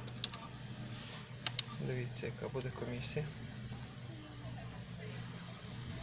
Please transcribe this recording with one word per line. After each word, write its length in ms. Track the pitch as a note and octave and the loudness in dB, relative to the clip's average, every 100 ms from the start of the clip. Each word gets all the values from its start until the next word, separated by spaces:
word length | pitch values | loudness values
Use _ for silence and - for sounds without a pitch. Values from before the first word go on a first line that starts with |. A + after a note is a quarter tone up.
| - - - - - - - - - - - - - - - - - - C3+ | -2 0 -2 -2 -6 -6 -4 -4 -4 -4 -4 -6 -6 -2 0 2 2 2 4
Дивіться, 400 | B2+ A#2+ B2 - | 4 4 2 2
яка 220 | - A2 | 2 2
буде 220 | C3+ B2+ - | 4 2 2
комісія. 460 | A#2 B2 - D3+ D3+ - - - - - - - - - - - - - - - - - A#2 - - - - - - - - - | 2 6 6 6 4 0 -4 -4 -4 -4 -4 -6 -6 -6 -6 -6 -4 -4 -4 -4 -4 -4 -2 -2 -2 -4 -4 -6 -4 -4 -2 0